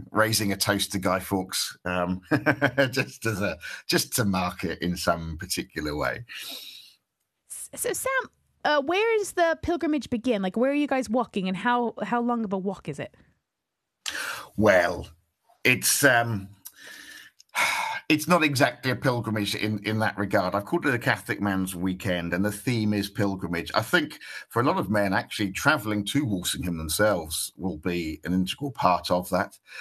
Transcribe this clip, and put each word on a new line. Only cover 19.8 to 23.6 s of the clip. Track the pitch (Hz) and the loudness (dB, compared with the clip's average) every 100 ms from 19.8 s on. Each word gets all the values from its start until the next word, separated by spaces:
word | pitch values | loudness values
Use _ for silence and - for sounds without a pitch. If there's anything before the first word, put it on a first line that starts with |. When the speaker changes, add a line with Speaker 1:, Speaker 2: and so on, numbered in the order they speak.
| 107 | -2
Speaker 1:
in | 110 | 0
that | 110 - | 0 0
regard. | 101 104 90 98 | 0 2 2 0
I've | - | 0
called | 170 147 | 0 0
it | |
a | 120 | 0
Catholic | 127 110 - - | 0 -2 -2 -2
Man's | 101 95 92 92 | 0 0 -2 -2
Weekend, | 92 90 101 87 85 | -2 -2 -2 -2 0
and | 87 104 | 0 0
the | |
theme | 101 135 120 107 | -2 -2 0 2
is | 104 101 | 0 0
pilgrimage. | - 101 95 90 85 | -2 -2 -2 -4 -4